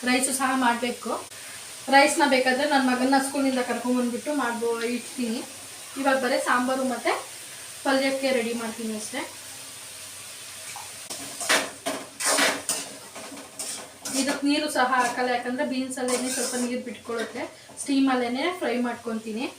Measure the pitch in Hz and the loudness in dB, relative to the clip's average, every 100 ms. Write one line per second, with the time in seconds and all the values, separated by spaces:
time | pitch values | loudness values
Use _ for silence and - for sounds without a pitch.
0 | 247 262 269 254 262 262 247 233 247 - | 4 2 2 2 2 4 4 4 0 -2
1 | 226 269 - - - - - - - 269 | -4 -4 -6 -14 -14 -14 -14 -10 6 8
2 | 302 330 277 262 254 254 294 277 254 240 | 8 6 4 6 4 4 4 4 4 4
3 | 262 277 269 285 269 254 247 220 247 247 | 4 4 4 2 2 2 0 -2 0 2
4 | 240 226 294 294 233 220 233 226 262 240 | 2 -2 -2 0 0 0 0 0 0 -2
5 | - - 233 240 - - - - - 277 | -6 -4 -2 -2 -6 -14 -14 -14 -12 0
6 | 269 269 247 - 262 247 254 262 254 226 | 2 4 2 0 2 2 2 2 0 0
7 | 330 - - - - - - - 285 269 | 0 -2 -4 -12 -14 -14 -14 -4 2 4
8 | 269 269 269 240 220 240 226 220 220 214 | 2 2 2 2 0 -2 -4 -4 -6 -6
9 | - 269 330 - - - - - - - | -6 -8 -8 -12 -14 -14 -14 -14 -14 -14
10 | - - - - - - - - - - | -14 -14 -14 -14 -14 -14 -12 -12 -12 -14
11 | - - - - - - - - - - | -12 -10 -10 -8 2 2 2 -6 -6 -6
12 | - - - - - - - - - - | -10 -4 2 4 4 2 -4 -4 -6 -12
13 | - - - - - - - - - - | -14 -14 -12 -14 -14 -12 -10 -10 -12 -12
14 | - 269 262 262 285 302 302 269 254 254 | -4 0 0 2 2 2 2 2 4 4
15 | 240 247 254 240 247 254 240 262 262 269 | 2 2 0 0 -2 -2 0 0 -2 -2
16 | 247 247 254 262 233 247 240 240 233 208 | 0 0 0 -2 -2 0 -2 -2 -6 -10
17 | - 233 220 240 320 - - - - 269 | -6 -4 -4 -6 -8 -10 -18 -10 0 4
18 | 269 254 240 247 339 359 277 247 240 226 | 4 4 2 0 -2 0 0 0 0 -4
19 | 233 220 220 214 302 | -4 -6 -4 -4 -4